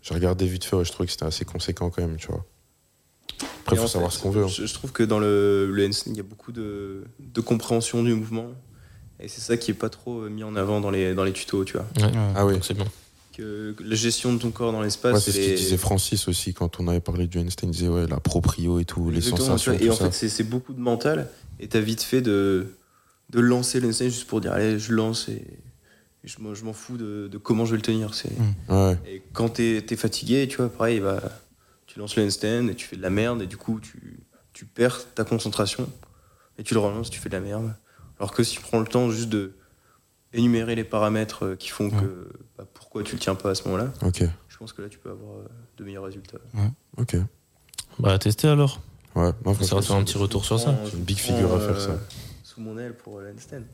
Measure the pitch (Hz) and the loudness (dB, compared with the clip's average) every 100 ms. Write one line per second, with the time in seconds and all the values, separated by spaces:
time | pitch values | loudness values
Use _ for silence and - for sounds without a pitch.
0 | - 80 90 90 92 92 - 95 85 - | -2 2 2 4 2 0 0 0 0 -2
1 | 87 - 78 78 85 82 - 85 87 87 | -4 -2 -4 -4 -6 -6 -6 -2 -4 -2
2 | 87 80 - 82 92 _ _ _ _ _ | -4 -4 -6 -8 -8 _ _ _ _ _
3 | _ _ _ - - - - 101 113 95 | _ _ _ -10 -10 -8 0 2 2 2
4 | 87 - 98 101 98 95 107 - 139 - | 0 0 0 2 2 0 -6 -6 -10 0
5 | 113 107 104 101 101 101 98 98 101 107 | 2 4 4 4 4 4 2 2 2 0
6 | - 110 98 107 - 117 107 101 98 95 | -6 -8 -10 -14 -14 -10 -10 -8 -10 -12
7 | 110 - 139 - 117 117 - 117 113 120 | -14 -18 -8 -4 0 0 2 0 0 0
8 | 117 113 110 113 120 127 - - - - | 2 2 0 -6 -6 -12 -20 -20 -20 -20
9 | - - - - 110 117 - 107 113 - | -20 -18 -16 -12 -2 -2 0 -2 -4 -6
10 | - 120 107 107 107 107 98 104 101 98 | -10 -8 -8 -8 -6 -2 0 2 2 2
11 | 92 92 95 95 - 101 95 - 104 - | 2 2 0 -2 -2 -2 0 -4 -4 2
12 | 107 117 104 98 101 95 - 101 95 - | 2 4 0 4 4 4 0 -2 -4 -6
13 | - _ _ - 107 104 107 104 101 110 | -20 _ _ -14 -10 -8 -8 -10 -2 0
14 | 117 117 127 120 113 110 117 110 107 - | 2 2 2 2 0 -2 -2 0 -2 2
15 | 123 107 101 98 98 92 95 92 - 95 | 4 4 4 2 4 4 4 2 4 2
16 | - 104 - 87 - 90 87 - 87 87 | 2 0 0 -2 -2 -2 -2 0 0 2
17 | - 87 87 87 85 92 90 82 87 85 | 0 0 0 0 -2 -2 -2 0 2 2
18 | 85 71 - 90 82 - 87 87 85 - | 2 0 0 2 2 2 2 2 0 -2
19 | 85 85 120 120 131 117 131 104 113 113 | 0 2 2 2 2 2 2 4 4 4
20 | 95 92 110 104 110 123 127 127 123 117 | 2 0 -2 -2 -2 -2 -4 -4 0 2
21 | 147 156 139 - - - 104 113 107 113 | 2 0 -2 -10 -20 -16 0 0 2 -2
22 | - 131 123 101 98 95 92 - _ _ | 0 2 4 4 4 2 0 -10 _ _
23 | _ _ _ 120 120 123 123 131 123 110 | _ _ _ 4 6 4 2 0 0 0
24 | 123 120 - 113 92 98 107 107 107 113 | -2 -4 -4 -4 -2 0 0 0 0 2
25 | 110 113 - 107 - - - - _ _ | 2 -2 -6 -8 -10 -18 -20 -20 _ _
26 | _ _ - - 107 104 110 107 - 123 | _ _ -20 -14 -12 -10 -10 -12 -10 -8
27 | 110 104 101 101 - 110 117 113 107 110 | -8 -8 -8 -10 0 2 4 2 2 0
28 | 110 - - - 110 98 - 95 95 90 | 0 -6 -6 0 0 0 2 4 6 2
29 | - 95 - - 113 113 117 110 107 113 | -2 -14 -14 -2 -2 2 2 2 -2 -2
30 | 107 - - 131 131 - 123 - 113 117 | -2 -2 2 2 2 0 -2 0 0 2
31 | 98 98 98 - _ _ _ _ _ - | 0 -2 -4 -10 _ _ _ _ _ -14
32 | 104 - 104 98 107 117 120 90 - 90 | -4 2 2 2 0 0 0 -2 -10 -6
33 | 92 98 113 120 95 104 - 110 - - | 0 2 0 -2 -6 -8 -6 -6 -6 -20
34 | - - - _ _ - - - 120 127 | -20 -20 -20 _ _ -20 -18 2 2 2
35 | - - 110 117 110 107 101 - 127 - | -12 -6 -2 0 -2 0 -2 -2 -6 -8
36 | - - _ _ _ - - 113 104 104 | -20 -20 _ _ _ -16 0 2 2 -2
37 | 113 - - 95 98 104 113 110 _ _ | -8 -8 -6 -6 -6 -6 -6 -8 _ _
38 | - - 101 - 117 - - 117 110 127 | -20 -8 -6 0 0 0 -2 0 2 2
39 | 123 110 117 107 95 - _ _ _ _ | 2 0 0 -2 -2 -10 _ _ _ _
40 | _ _ _ 120 120 117 113 117 110 110 | _ _ _ 2 4 4 2 -2 -2 2
41 | 107 107 107 - 98 95 - - 104 104 | 2 2 -2 -4 -4 -4 -8 -4 0 0
42 | 98 90 - - - - 98 - - - | 0 -4 -14 -18 -20 -20 -20 -20 -14 -8
43 | 107 - - 95 101 95 - 92 123 131 | -8 -4 -2 -2 -2 -2 -2 -2 -2 -2
44 | 92 90 87 82 _ - 110 - 101 - | 0 2 0 0 _ -18 -18 -14 -14 -14
45 | - 98 104 101 104 117 117 _ 101 98 | -16 -16 -14 -16 -16 -20 -20 _ -14 -10
46 | 98 101 95 - - 113 101 135 _ - | -12 -12 -16 -20 -10 -2 -2 -2 _ -4
47 | 120 90 95 _ _ _ _ - - - | 0 0 -2 _ _ _ _ -18 -16 0
48 | 107 95 104 107 156 147 143 - - - | 4 4 4 4 6 6 6 2 -14 -20
49 | - - 87 82 - 98 98 98 95 98 | -6 2 2 2 2 2 4 2 4 2
50 | 98 101 101 98 - 113 120 135 107 85 | 2 2 2 0 2 2 2 2 0 -4
51 | 87 98 - 120 92 90 104 98 98 98 | -2 -2 0 2 4 4 2 0 0 -4
52 | - - - - - - 110 110 120 117 | -6 -14 -16 -18 -20 -14 -12 -10 -10 -12
53 | - 104 98 104 - 143 110 | -16 -16 -14 -16 -16 -16 -16